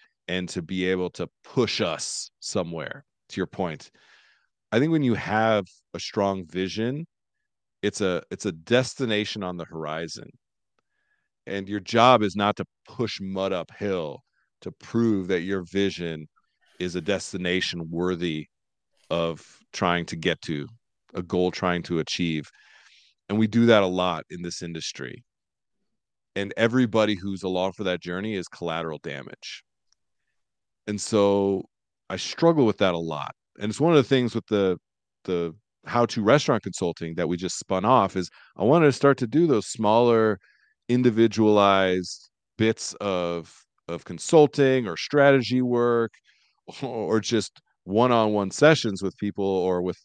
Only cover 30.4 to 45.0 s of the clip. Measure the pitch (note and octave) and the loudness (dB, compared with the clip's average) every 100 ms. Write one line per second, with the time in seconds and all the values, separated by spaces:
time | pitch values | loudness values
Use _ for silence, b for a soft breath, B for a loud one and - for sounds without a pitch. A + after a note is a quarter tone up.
30.4 | _ _ _ _ - G#2 - A2 G2+ G2+ | _ _ _ _ -8 -8 -2 2 4 4
31.4 | G2 F#2+ - _ _ _ _ F#3+ - - | 2 0 -4 _ _ _ _ -10 -8 2
32.4 | E3 D#3+ A#2 - F#2+ F2 E2 D2+ - - | 2 4 2 4 0 0 -4 -6 -8 -14
33.4 | _ - G#2+ - D#3+ D#3 B2 C3+ A#2+ A2+ | _ -10 -8 0 4 4 4 2 2 -4
34.4 | - G#2 F#2+ F2+ _ _ _ _ - F2+ | -2 2 2 0 _ _ _ _ -4 -4
35.4 | E2+ D#2+ _ _ - A#2+ A#2+ - G#2 D3 | -4 -8 _ _ -2 0 2 2 4 4
36.4 | - A#2 G2 - F2+ E2 E2 E2 F2 F2 | 4 -2 -2 -4 -4 -4 -8 -4 -2 -2
37.4 | F2+ - - F#2+ G#2 B2+ G2 F#2+ F2 b | -4 -8 -4 -2 4 4 4 -2 -8 b
38.4 | b - G#2 E3 D3+ C3+ C#3+ C3+ A#2 C#3 | b -2 2 6 4 4 2 2 0 2
39.4 | E3+ A#2 - - G#2+ A2+ A#2+ A2+ A2 G2 | 2 2 -2 -4 2 4 4 4 2 0
40.4 | b b b b - B2 B2 G#2+ A2+ G#2+ | b b b b -2 2 4 4 2 4
41.4 | G#2+ G#2 G2+ G2 F#2+ F#2 F2+ - _ _ | 4 6 6 4 2 0 -4 -12 _ _
42.4 | _ - A2 A2 - - G2+ F#2 F2 F2 | _ -2 0 0 -8 -8 -4 -2 -2 -6
43.4 | E2 - _ _ - E2+ - E2+ - E3 | -10 -20 _ _ -12 -12 -10 -12 4 6
44.4 | D3 - C3+ C3 G#2+ D#2+ | 6 4 2 2 -2 -8